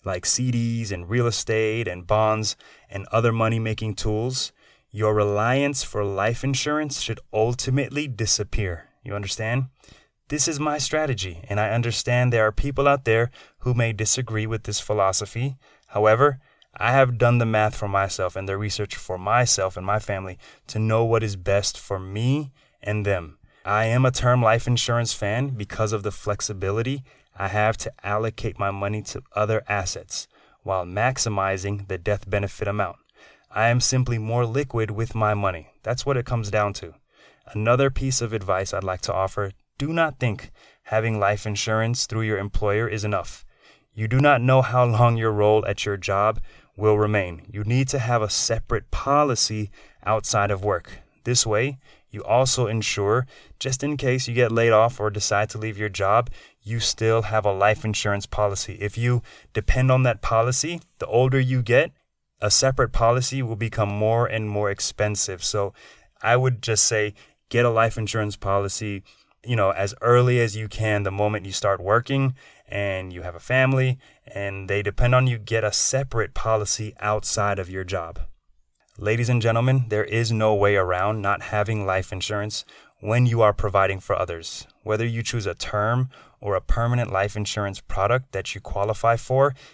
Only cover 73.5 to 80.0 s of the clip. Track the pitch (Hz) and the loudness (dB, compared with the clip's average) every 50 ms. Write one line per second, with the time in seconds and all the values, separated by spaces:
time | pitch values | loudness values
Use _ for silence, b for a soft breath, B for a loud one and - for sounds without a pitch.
73.5 | 127 131 131 131 135 131 131 131 127 131 b b b b b - - 101 101 101 | 2 4 4 4 4 4 2 2 0 -4 b b b b b -14 -10 -8 -6 -6
74.5 | 98 98 95 92 98 101 101 101 - - 127 120 127 127 127 127 120 110 101 - | -6 -8 -4 -2 -2 0 0 0 2 2 4 6 6 4 4 2 0 -2 -4 -2
75.5 | 113 113 107 104 - - - - - 131 139 131 - 117 104 - - - - 113 | -2 0 0 0 0 0 0 0 0 -2 -2 -2 -2 -2 -2 -2 -2 -2 0 0
76.5 | 110 107 104 - - - 110 107 - - - 104 107 107 - - - 113 101 101 | 0 0 0 -2 -4 -4 -6 -8 -10 -6 -4 -2 -2 -2 -2 -2 -2 0 0 0
77.5 | 101 98 92 87 95 95 92 87 95 90 82 82 87 - - - - _ _ _ | -2 -2 -4 -6 -8 -8 -6 -4 -6 -6 -6 -6 -6 -6 -6 -6 -8 _ _ _
78.5 | _ _ _ _ _ _ _ _ _ - 107 104 113 117 120 117 123 120 110 117 | _ _ _ _ _ _ _ _ _ -4 -2 0 2 2 2 2 2 2 2 2
79.5 | 113 117 123 131 131 135 123 110 104 104 | 2 2 2 4 2 2 2 0 0 0